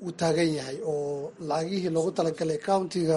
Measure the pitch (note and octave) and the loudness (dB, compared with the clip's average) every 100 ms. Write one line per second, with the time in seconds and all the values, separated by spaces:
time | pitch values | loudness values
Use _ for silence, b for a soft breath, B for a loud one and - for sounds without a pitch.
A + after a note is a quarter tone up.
0 | F3+ E3 E3 D#3+ E3+ D3 C3 C#3+ D#3+ D3 | -10 0 2 4 2 0 -4 -6 -4 -2
1 | C#3+ C#3+ D3 - D#3+ D3+ E3+ G3 F3+ E3 | -2 -4 -8 -8 -2 -2 0 -2 0 2
2 | E3 F3 E3 D#3 D#3+ D3+ G3 G3 F3+ F3+ | 2 2 0 0 -2 -2 2 2 2 0
3 | D#3+ | 2